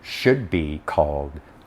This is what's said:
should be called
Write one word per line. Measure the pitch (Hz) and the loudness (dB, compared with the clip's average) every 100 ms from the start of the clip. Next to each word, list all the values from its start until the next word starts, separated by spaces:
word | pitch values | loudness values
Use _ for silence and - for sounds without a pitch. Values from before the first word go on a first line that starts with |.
should | - - 131 127 101 | -12 0 4 4 2
be | 90 78 76 - | -2 -2 -6 -4
called | - 76 73 71 76 - - | 0 2 0 -6 -10 -18 -20